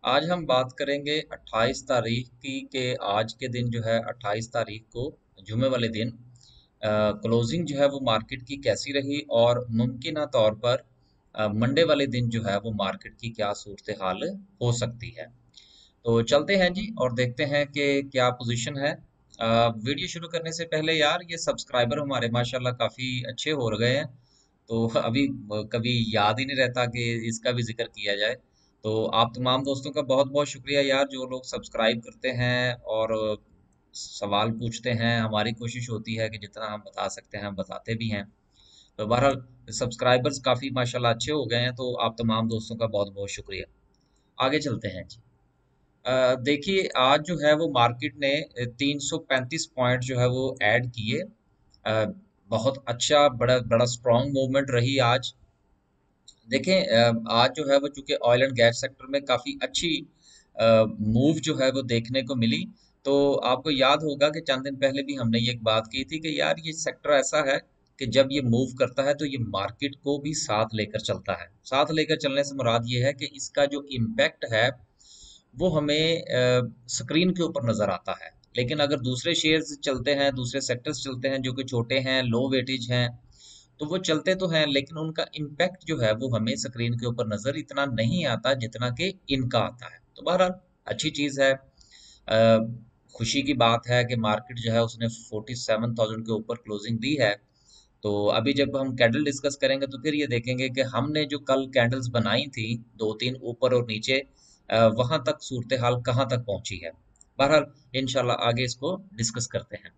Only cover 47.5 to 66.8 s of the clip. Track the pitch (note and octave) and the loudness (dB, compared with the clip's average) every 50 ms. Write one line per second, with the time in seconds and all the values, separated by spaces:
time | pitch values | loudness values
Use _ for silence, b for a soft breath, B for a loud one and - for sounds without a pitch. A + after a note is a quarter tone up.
47.5 | D3+ D3+ E3 E3 C#3+ B2 A#2 A#2+ A#2+ - D3 D3+ C#3+ D3 C#3+ C#3 C#3 D3+ D#3 - | 4 4 2 0 4 4 4 4 2 0 -6 -8 -6 -2 0 0 0 0 -2 -6
48.5 | _ - B2 A#2+ A#2 _ C#3+ C#3 D3 C#3+ C#3 - E3 D#3 - _ C3+ C3 B2 B2 | _ -8 -8 -8 -4 _ -2 0 0 -2 -4 -4 -6 -6 -4 _ -2 -2 -2 -2
49.5 | D#3 D#3+ - - _ B2+ B2+ B2 B2+ B2+ B2 B2+ C3 B2 B2 B2 B2 B2+ C3 C3 | -6 -6 -6 -8 _ 0 2 2 2 2 0 -2 0 2 2 2 2 0 -2 -4
50.5 | - - - G#2 A2 B2 B2+ B2 - - G#2 G#2+ B2 D3+ F3+ A3 - _ _ _ | -4 0 2 2 2 2 0 -2 -6 -6 -4 -2 -2 -4 -4 -6 -12 _ _ _
51.5 | _ _ _ _ _ _ _ G#2+ A2 A2 A2 - F#3+ - - _ _ _ _ G2 | _ _ _ _ _ _ _ 0 2 2 0 0 -4 -10 -16 _ _ _ _ _
52.5 | A2 A2+ - C3+ C3 - - - A#2+ A#2+ - - D3+ D3 D3 C#3+ B2 A#2 A#2+ A#2+ | -4 0 0 0 -2 -2 -6 -8 -6 -4 0 4 6 6 6 6 4 2 2 2
53.5 | B2+ B2+ B2 - A#2 A#2 B2 A#2+ - - - B2+ A#2 A#2+ C3+ C#3+ C#3 C3+ C3 B2+ | 2 2 2 2 4 4 4 2 0 -2 2 4 4 4 4 2 0 0 0 2
54.5 | C3 C#3 C#3 B2+ B2 A#2+ A#2 C3 C#3 C3+ B2 A#2+ A#2+ C3+ B2+ - - _ _ _ | 2 0 0 2 2 2 2 2 2 2 4 4 4 2 0 -4 -12 _ _ _
55.5 | _ _ _ _ _ _ _ _ _ _ _ _ _ _ _ - - _ _ A2+ | _ _ _ _ _ _ _ _ _ _ _ _ _ _ _ -20 -20 _ _ -4
56.5 | A2+ C3+ - F3+ F#3+ F#3+ D#3+ - A2+ A2+ A#2 A#2 A2+ A2+ A2+ - A2+ A#2 B2 C3+ | -4 -2 0 2 2 2 2 4 4 6 6 6 4 0 -2 0 2 4 4 4
57.5 | C3+ D#3 D3+ C#3 C#3 C#3 C#3 C#3+ - C#3 C3 - D3 - - A#2 A#2+ B2 C3 C3+ | 2 -2 0 2 2 4 2 0 -6 -8 -4 -4 -4 0 4 4 4 6 4 2
58.5 | B2+ A#2 A#2 A#2 A#2 - - C3 - _ C3 C3 C#3 C#3+ C#3 C#3 B2+ A#2+ - - | 4 6 6 6 6 2 -6 -8 -8 _ -14 -4 -4 -4 0 2 0 0 0 -4
59.5 | C#3 C#3 - C3+ C3+ - E3 E3+ D#3 C#3+ - - _ b b b b b b b | -8 -6 -6 -4 -4 -2 -2 0 -2 -2 -4 -10 _ b b b b b b b
60.5 | b - A2 A2+ A2+ A2+ A2 G#2 - - G#2+ G#2+ A2 A#2 C3+ D3+ E3 D#3 - D#3 | b 2 4 6 8 8 6 4 2 -2 0 2 4 4 6 4 4 2 0 -2
61.5 | D3+ B2+ C3 C3 C3 C3+ B2+ A#2 A#2+ A#2 A2+ A#2 B2+ C3+ C3 B2 C#3 B2 A2+ A2+ | 0 2 2 2 2 0 -2 0 0 0 0 0 -2 -2 -2 0 -2 0 2 2
62.5 | B2+ D#3 F#3 - b b b b b _ _ C#3 C#3 C#3 C#3+ C#3+ C#3 - - A#2+ | 2 0 -2 -6 b b b b b _ _ 2 4 4 4 4 2 2 2 2
63.5 | B2+ B2+ C3 D#3+ D3 C3 C3 C3 C#3+ D3+ D#3 D#3 C#3+ C3+ C#3 D3+ D3+ E3 D#3+ - | 0 0 0 -2 2 4 4 4 4 4 2 -2 0 2 2 2 2 -2 -2 -2
64.5 | C3+ C3 C3 C#3 C#3 C3 C#3 C3+ C3 C#3 C#3 C#3 C#3+ C3+ A#2+ A#2 A2+ A#2 A#2+ B2 | -2 -2 -2 -6 -4 0 0 0 0 0 -4 -4 -4 -2 0 2 2 2 2 0
65.5 | B2 A#2 A2 A2 A2 A2 A2 A2 A2 C3 C3 C3 D#3+ D#3 D#3+ E3 D3+ C#3+ C#3+ D#3 | -2 -2 0 2 2 2 0 -2 -6 -8 -8 -6 -8 -6 -6 -4 -2 0 2 0
66.5 | E3 E3 D#3+ D#3+ D3+ D#3 | 0 -2 -4 -10 -8 -6